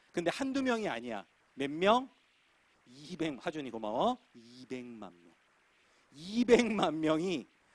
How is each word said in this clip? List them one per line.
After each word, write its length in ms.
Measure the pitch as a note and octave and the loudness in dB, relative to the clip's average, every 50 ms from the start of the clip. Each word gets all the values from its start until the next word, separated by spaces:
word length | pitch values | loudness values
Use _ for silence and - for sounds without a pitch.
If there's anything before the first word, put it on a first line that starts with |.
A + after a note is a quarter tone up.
| _ _ | _ _
근데 180 | - - F3 E3+ | -6 -4 -2 -2
한두 300 | - - C#4 C4+ C4 C#4 | -2 -2 -4 -4 -2 -2
명이 260 | C4 C4 A#3+ A3+ G#3+ F3+ | 0 0 0 0 -2 -4
아니야. 380 | B2+ A#2 A#2 B2 A2+ G2+ F#2 _ _ _ _ _ _ | -4 -6 -6 -8 -8 -10 -10 _ _ _ _ _ _
몇 140 | - C3+ C#3 | -6 -4 -4
명? 380 | D3 D#3+ F3+ G3 A3 B3 C4 B3+ _ _ _ _ _ _ _ _ _ _ _ _ _ _ _ | -2 2 4 6 6 4 4 -2 _ _ _ _ _ _ _ _ _ _ _ _ _ _ _
이백, 580 | _ B2 C3+ D3+ - F3+ E3 D#3 D#3+ C#3+ A2 - | _ -20 -20 -16 -12 -6 -4 -4 -4 -4 -4 -6
하준이 280 | F3 D#3+ D#3 C#3+ B2+ | -6 -6 -6 -8 -8
고마워. 480 | G#2+ A2+ A2 G#2+ G#2+ B2+ E3 A3+ B3+ A#3+ _ _ _ | -8 -6 -6 -4 0 2 2 2 2 0 _ _ _
이백만 800 | B2 A2+ A#2 B2 B2+ B2+ A#2+ C3 B2+ B2 B2 A#2+ A2 G#2 F#2 E2+ F2 F2 | -20 -20 -20 -20 -18 -14 -10 -10 -10 -10 -12 -14 -14 -14 -16 -16 -20 -20
명. 100 | F2 _ _ _ _ _ _ _ _ _ _ _ _ _ _ _ _ | -20 _ _ _ _ _ _ _ _ _ _ _ _ _ _ _ _
이백만 880 | - C#3 D#3+ F#3 G#3 A#3 A#3+ G#3 A#3+ A3 A#3+ A3 G#3+ G3 F#3+ D#3+ D3+ D#3+ | -20 -18 -12 -6 0 0 4 6 6 6 6 4 2 0 0 0 0 2
명이 480 | D#3 D#3 D#3 D#3 E3 G3 F3+ C#3 G#2 - _ _ _ _ _ | 2 2 2 2 2 0 -2 -2 -4 -8 _ _ _ _ _